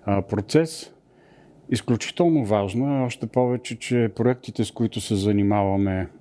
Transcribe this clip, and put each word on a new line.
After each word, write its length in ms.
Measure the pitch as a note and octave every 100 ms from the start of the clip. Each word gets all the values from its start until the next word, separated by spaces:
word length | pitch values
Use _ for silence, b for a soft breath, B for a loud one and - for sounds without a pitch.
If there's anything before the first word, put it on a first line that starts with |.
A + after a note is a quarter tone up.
| -
а, 160 | G2+
процес. 720 | F#2 G#2 G2+ D3+ D#3+ - - - _ b b b b b -
Изключително 760 | A#2+ - A2+ - - F3 D#3 G#2+
важно 520 | G#2 G2+ A2 C#3 C#3
е, 80 | B2+
още 220 | - A2+
повече, 520 | B2+ B2 B2 - A#2
че 320 | - B2 A2+ -
проектите, 500 | A#2+ B2 - - A2
с 60 |
които 300 | - A2+ A2+
се 140 | - G#2
занимаваме 920 | G2+ G2+ G2+ G#2 G2 G2 G2 F#2+ F#2 -